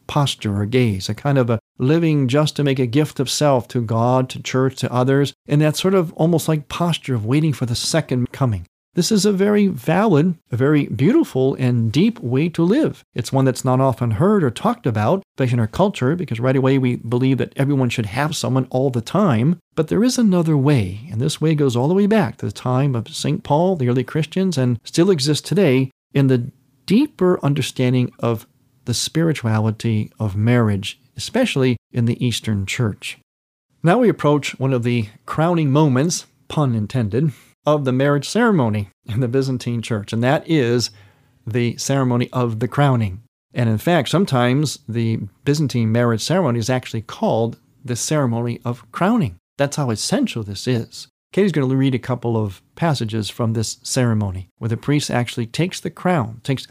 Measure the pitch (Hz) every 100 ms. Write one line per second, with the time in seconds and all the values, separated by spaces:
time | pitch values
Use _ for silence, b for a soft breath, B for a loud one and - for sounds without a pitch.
0 | - 147 139 - 110 101 104 127 120 95
1 | - 107 143 139 120 113 - - 131 165
2 | 165 147 127 143 151 - 143 135 123 135
3 | 151 - 127 - 151 127 - 123 110 113
4 | 120 185 131 - - 131 131 - 117 120
5 | 127 139 139 - - 151 151 147 185 190
6 | 170 - 160 165 - 156 - - 170 151
7 | - 123 107 147 160 - 120 117 - 160
8 | - 127 123 - 131 98 85 _ _ -
9 | 170 214 208 185 202 208 196 147 - 175
10 | 220 147 180 170 _ 117 135 151 - 107
11 | 160 320 285 131 131 - 131 123 113 135
12 | 220 226 123 131 170 165 170 262 311 -
13 | _ - - 135 131 120 131 127 135 120
14 | 120 107 185 214 139 - 208 247 139 107
15 | 107 196 - - 127 120 110 - 196 -
16 | 127 175 143 117 131 135 131 139 127 123
17 | 110 123 131 127 - - 135 139 123 -
18 | 101 110 147 151 120 131 131 127 139 123
19 | - 175 202 110 139 175 _ - 160 175
20 | 247 254 220 180 160 147 131 139 92 101
21 | 151 113 151 - 156 151 139 120 139 190
22 | 202 220 127 - 110 - 127 127 143 117
23 | 107 - 135 151 - 143 185 180 123 127
24 | 123 156 156 185 190 143 127 117 - -
25 | 185 170 139 143 - 165 175 131 135 -
26 | _ 139 135 127 120 - _ _ - 208
27 | 294 - 185 180 139 143 127 - 127 127
28 | 123 - 117 113 - _ _ _ - 113
29 | - 160 165 147 117 110 110 107 117 107
30 | - - 110 98 110 123 107 101 98 -
31 | _ - - 240 254 139 131 117 _ 127
32 | 117 - 120 - - 101 98 - 113 -
33 | - - _ _ _ _ _ _ 160 220
34 | 226 - 147 147 - - 131 127 123 120
35 | 104 - - - 165 170 147 139 156 127
36 | 165 - - _ - - 143 113 104 131
37 | 104 113 156 B B _ 147 151 131 127
38 | 143 143 - 208 240 185 117 104 98 _
39 | - 107 123 135 127 127 123 117 110 107
40 | 98 113 120 156 - 160 117 123 113 b
41 | b b b b - 120 120 - - 139
42 | 127 120 123 127 120 107 123 - 143 123
43 | 104 95 - _ _ - 117 107 - 175
44 | 120 156 202 131 123 135 147 - - 117
45 | 113 113 98 - - 147 143 123 110 117
46 | 120 110 - 175 151 120 107 127 - 110
47 | - - 214 113 113 - _ _ 123 120
48 | - 156 127 117 120 117 117 120 - -
49 | 180 240 123 87 _ - 139 156 131 107
50 | - 220 262 117 101 98 127 120 - -
51 | - _ _ - 202 151 131 135 135 123
52 | - 120 117 113 107 92 _ - 165 139
53 | 113 113 101 - 113 113 107 - - 139
54 | 120 107 101 92 92 _ 117 113 - 147
55 | - 123 117 - 113 - 175 - 180 -
56 | 180 175 113 113 - 131 -